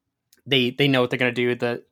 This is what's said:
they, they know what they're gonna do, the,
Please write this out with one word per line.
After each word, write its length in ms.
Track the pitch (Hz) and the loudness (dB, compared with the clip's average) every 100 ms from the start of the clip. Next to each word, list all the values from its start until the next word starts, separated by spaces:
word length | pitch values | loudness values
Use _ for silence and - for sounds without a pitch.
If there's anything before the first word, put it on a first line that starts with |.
| _ _ _ _ 127 | _ _ _ _ -2
they, 260 | 135 120 | 0 0
they 160 | 127 143 | 0 2
know 140 | 131 | 2
what 80 | 123 | 0
they're 100 | 123 | 0
gonna 120 | 127 | -2
do, 240 | 120 123 120 | 0 -2 -2
the, 280 | 120 120 - | -4 -6 -12